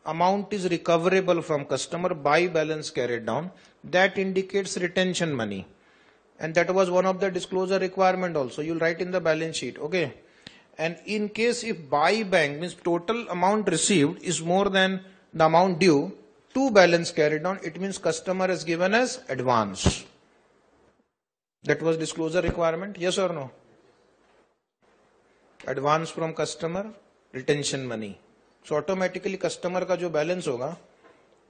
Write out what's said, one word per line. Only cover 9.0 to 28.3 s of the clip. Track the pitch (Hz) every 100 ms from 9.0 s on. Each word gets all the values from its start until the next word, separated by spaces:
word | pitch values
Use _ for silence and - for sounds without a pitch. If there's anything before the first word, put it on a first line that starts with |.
in | 180
the | 185
balance | 165 156 165 151
sheet, | 123 -
okay? | 151 180 143 - _ _ - - _ -
And | 160 170 -
in | 214 208
case | 214 240 233
if | 226 170 143
by | 147 165 220
bank | 196 180 143 143
means | 175
total | - 175 170 170 233 214
amount | 180 185 214 190
received | 160 - 190 143 180
is | - 156
more | 165 185 196
than | 190 190 190 - - _
the | 160 160
amount | 165 190 165
due, | 185 143 175 - - _ _
two | 254 269
balance | 208 175 170 165
carried | - 151 156 175
on, | 190
it | 175 165
means | 196 190
customer | 170 160 190 185 185
has | 170
given | 156 170 185
us | 220 254 - -
advance. | 131 127 117 101 95 - - - _ _ _ _ _ _ _ _ _ _ _ _ _ _ _
That | 120 147
was | 160 160
disclosure | 156 - 160 175
requirement, | 170 175 165 165 202 190
yes | 180 185
or | 185
no? | 160 131 - _ _ _ _ _ _ _ _ _ _ _ _ _ _ _ _ _ _ _ _ -
Advance | 135 143 160 160
from | - 160
customer, | 160 151 - 165 180 214 220 _ _ _
retention | 131 127 143 139 139 127
money. | 110 104 101 _